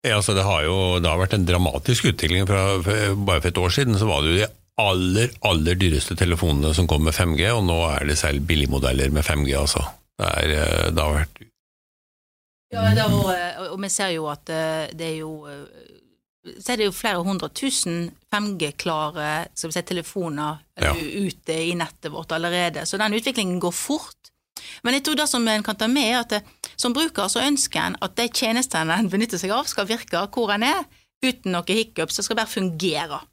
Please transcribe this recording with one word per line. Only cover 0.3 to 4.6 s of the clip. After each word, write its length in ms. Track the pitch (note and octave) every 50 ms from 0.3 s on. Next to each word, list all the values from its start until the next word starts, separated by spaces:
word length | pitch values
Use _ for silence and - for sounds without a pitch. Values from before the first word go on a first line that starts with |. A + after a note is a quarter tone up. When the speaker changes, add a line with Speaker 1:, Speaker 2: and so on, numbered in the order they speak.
| G#2
Speaker 1:
det 100 | F#2+ F#2+
har 180 | G2+ F#2+ D#2
jo, 380 | D2 D#2+ F#2 F#2+ F#2+ F#2 F2+ F2+
det 100 | E2+ E2+
har 80 | D#2 E2+
vært 160 | F#2 F#2 -
en 100 | G#2 F2+
dramatisk 600 | E2+ F2 F2+ F2+ D#2 - C2+ - - B2 - -
utvikling 420 | C3+ C3 - - D#2 E2+ F#2 G2
fra, 320 | F#2+ G2+ G2 F#2+ G2 G2 F#2+
f-, 380 | E2 F#2+ G#2 A2 G#2+ G2+ G2 G2+ G2+
bare 140 | G2 F2+ D#2
for 60 | - F2+
et 100 | E2 F#2
år 140 | F2+ F2+
siden, 260 | - - C#3 B2 A2 F#2+
så 80 | G#2+
var 160 | A2 E2 C#2
det 80 | D2 D#2
jo 160 | E2+ F#2+ G#2+
de 60 | - - -